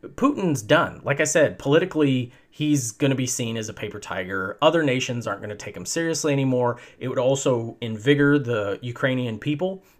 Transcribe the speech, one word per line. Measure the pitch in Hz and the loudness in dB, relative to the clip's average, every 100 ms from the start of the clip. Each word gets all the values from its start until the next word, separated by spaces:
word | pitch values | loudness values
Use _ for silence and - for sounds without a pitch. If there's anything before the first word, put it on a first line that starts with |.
Putin's | - - 277 285 190 135 | -16 0 0 2 -2 -2
done. | 107 156 113 - | 2 4 2 -2
Like | - 143 | -2 0
I | |
said, | 151 170 135 92 | 2 4 2 2
politically, | 139 151 180 156 143 131 120 - _ | 2 2 4 2 2 2 -2 -10 _
he's | - 151 147 120 | -4 0 0 0
gonna | - 139 | -2 0
be | 131 123 | 0 -2
seen | - 117 113 | -4 -4 -6
as | 107 | -8
a | |
paper | 98 107 104 | -8 -10 -10
tiger. | - 92 92 95 95 - | -8 -8 -4 -4 -4 0
Other | 156 165 | 2 4
nations | 151 127 127 120 110 | 2 0 -2 -6 -6
aren't | 101 | -6
gonna | 104 | -8
take | 104 - 92 | -10 -12 -12
him | |
seriously | 90 165 165 151 156 | -6 -4 -2 -2 0
anymore. | 139 135 127 120 117 - - | 2 2 2 2 -2 -8 -10
It | 127 | -6
would | 127 | 0
also | 127 139 143 123 117 - | 0 2 2 0 -2 -8
invigor | 117 110 110 143 143 147 | -8 0 2 4 6 4
the | 120 117 101 98 | 2 -2 -2 -4
Ukrainian | 123 120 135 127 123 107 | -8 -2 0 0 -2 -4
people. | 143 151 185 190 - _ | -4 -2 -4 -6 -14 _